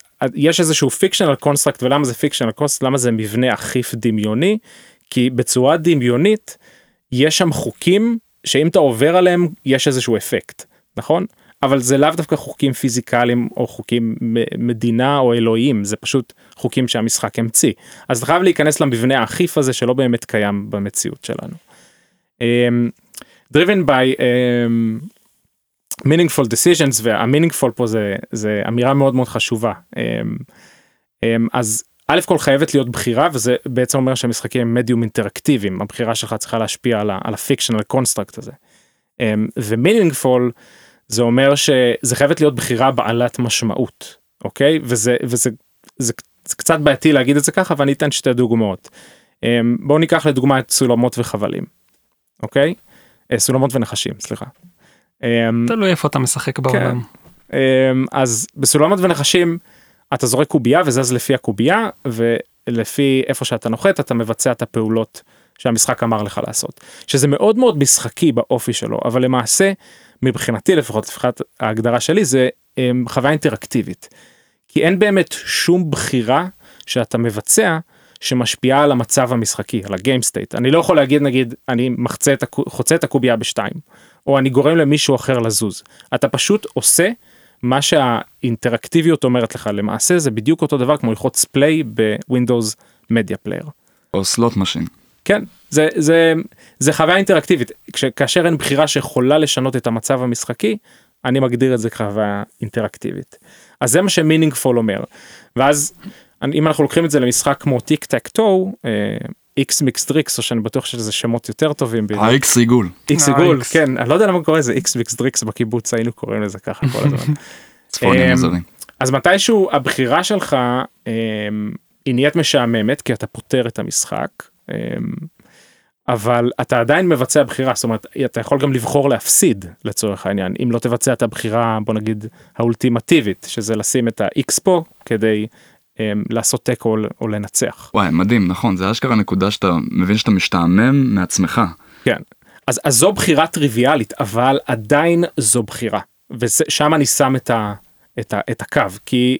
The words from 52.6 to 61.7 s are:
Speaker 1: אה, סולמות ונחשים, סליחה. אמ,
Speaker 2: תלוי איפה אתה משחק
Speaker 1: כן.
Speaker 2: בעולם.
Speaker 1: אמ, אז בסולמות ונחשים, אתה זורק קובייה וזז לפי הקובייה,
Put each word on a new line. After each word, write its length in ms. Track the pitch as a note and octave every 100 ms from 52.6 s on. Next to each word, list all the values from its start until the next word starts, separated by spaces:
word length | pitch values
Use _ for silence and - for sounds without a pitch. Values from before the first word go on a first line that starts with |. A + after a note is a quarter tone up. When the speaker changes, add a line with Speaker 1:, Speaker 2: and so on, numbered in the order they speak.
| D3+ - _ _ _ _ -
Speaker 1:
אה, 60 | A2+
סולמות 360 | - C3 C3
ונחשים, 380 | B2 A2 - - -
סליחה. 240 | - - C3 _ - _ _ _ _ -
אמ, 420 | A#2+ A#2 A2+ A#2 A#2+
Speaker 2:
תלוי 220 | A3+ F#3+
איפה 180 | E3 D3
אתה 100 | C#3
משחק 380 | B2+ - - C3+
Speaker 1:
כן. 60 |
Speaker 2:
בעולם. 380 | C3 B2 B2+ B2 - _ _ _ -
Speaker 1:
אמ, 60 | C#3 C3 C3 C3 C3 C3
אז 340 | C#3 C3 A2+ - -
בסולמות 420 | C3+ D3 D#3 G3
ונחשים, 560 | F3+ D3 C#3 F3+ E3+ E3+ _ _ _ _ -
אתה 120 | B2+ B2
זורק 200 | B2+ B2
קובייה 340 | C#3+ A#2+ D#3+ D3+
וזז 260 | B2 B2
לפי 220 | B2 -
הקובייה, 540 | B2+ - G2+ C3